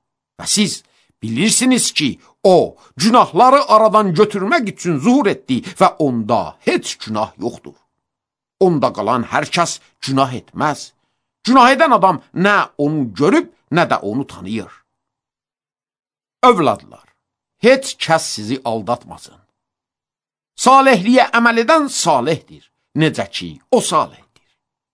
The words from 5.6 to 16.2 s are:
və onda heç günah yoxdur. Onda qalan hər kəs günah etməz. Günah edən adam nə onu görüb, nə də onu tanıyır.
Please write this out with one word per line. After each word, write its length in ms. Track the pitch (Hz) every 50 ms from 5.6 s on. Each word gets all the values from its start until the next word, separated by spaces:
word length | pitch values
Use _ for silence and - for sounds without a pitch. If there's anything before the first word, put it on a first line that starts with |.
və 320 | - 185 180 - 190 180 -
onda 600 | - 160 139 123 117 107 104 117 104 90 76 - _
heç 380 | _ - 359 - - - - -
günah 400 | - 107 110 107 104 - - -
yoxdur. 400 | 90 85 - - _ 71 - _ _ _ _ _ _ _ _ _ _ _ _ _ _ _ _ _
Onda 280 | 196 185 170 143 120 123
qalan 400 | - 107 101 104 127 120 110 -
hər 160 | - 139 151
kəs 360 | - - 180 170 156 - - _ _ _ _
günah 320 | - 135 135 135 139 131 127
etməz. 600 | 104 - _ _ 87 131 151 139 - - - _ _ _ _ _ _ _ _ _ _ _
Günah 300 | 202 254 269 240 247 269
edən 180 | 254 330 302 240
adam 300 | 202 180 190 175 131 - _
nə 260 | - - 180 202 208 190 151 - _
onu 360 | - 143 147 156 156 135 117 95
görüb, 380 | - 147 170 247 330 349 - _ _ _ _
nə 180 | 143 170 165
də 160 | - 127 -
onu 240 | - 101 107 131 135
tanıyır. 460 | - - - 90 95 113 110 95 - - _ _ _ _ _ _ _ _ _ _ _ _ _ _ _ _ _ _ _ _ _ _ _ _ _ _ _ _ _